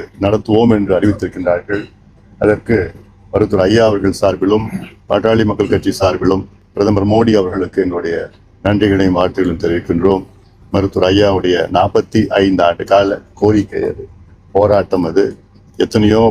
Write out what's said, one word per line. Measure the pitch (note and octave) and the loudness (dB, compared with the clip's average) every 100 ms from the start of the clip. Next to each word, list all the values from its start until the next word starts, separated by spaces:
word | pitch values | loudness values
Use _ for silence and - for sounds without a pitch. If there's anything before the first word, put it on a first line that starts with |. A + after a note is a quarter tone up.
| - - | -6 -4
நடத்துவோம் | G2 G#2+ - G#2+ A#2+ | -2 -2 0 2 2
என்று | G#2+ F#2+ | 2 0
அறிவித்திருக்கின்றார்கள். | F2+ G#2 F#2+ F#2 F#2 F2+ F2 - G#2 G#2 - - - - - | 0 0 -2 -6 -4 -2 -2 -4 -8 -8 -20 -20 -20 -18 -4
அதற்கு | G#2 G#2 - A2 E2+ - - - - | 0 0 0 -2 -2 -10 -20 -20 -4
மருத்துவர் | G2+ G#2 G2 F#2 | -2 0 0 2
ஐயா | A2+ A2 | 2 2
அவர்கள் | G2+ G2 - | 0 -2 0
சார்பிலும் | G2 F#2 F#2+ G#2+ A2 F#2 - - - | -2 0 0 0 -2 -10 -12 -14 -4
பாட்டாளி | G#2 A2+ A2+ | -2 2 2
மக்கள் | G#2+ G2 G2+ | 0 0 -2
கட்சி | G2 G2 | -2 -2
சார்பிலும் | - - - F2+ F#2+ - - _ | -2 -2 0 -2 -2 -4 -16 _
பிரதமர் | - G2+ G2+ G2+ | -2 0 0 2
மோடி | A2 A2+ | 2 2
அவர்களுக்கு | G#2 F#2 F#2+ F2 - | 2 0 -4 -6 -2
எங்களுடைய | F2+ F2 E2+ E2 E2 - _ _ | -2 -4 -6 -6 -8 -16 _ _
நன்றிகளையும் | F#2+ G#2 G#2 G2 F#2+ F2 | -2 2 2 2 2 2
வாழ்த்துகளையும் | F2+ F#2+ F2+ D#2+ | 0 0 -4 -2
தெரிவிக்கின்றோம். | E2+ E2+ - E2+ F#2 F#2+ - - _ _ - | -2 -4 -2 0 2 0 -4 -20 _ _ -6
மருத்துவர் | G2 G2 F#2+ F2+ | -2 -2 0 2
ஐயாவுடைய | G2+ G2+ F#2+ F2+ F2 E2 | 2 2 2 0 -2 0
நாற்பத்தி | F2 G2 A2+ - A2+ G#2 | 0 0 -2 -2 -2 0
ஐந்து | G2+ G2 F#2 | 2 2 2
ஆண்டு | E2+ E2+ | 0 0
கால | - G2 G2 G2+ - | 0 2 2 -2 -10
கோரிக்கை | - G#2 G#2+ G2 - | -2 0 2 -2 -6
அது, | - - - - - - _ | -6 -8 -14 -20 -20 -20 _
போராட்டம் | G2 G2+ G2+ F2+ F#2 | 0 2 2 0 -4
அது. | E2 F2 G2 - _ _ - - | -2 0 -2 -4 _ _ -12 -6
எத்தனையோ | F#2 A2+ G#2 A2 A2+ | -2 2 2 4 2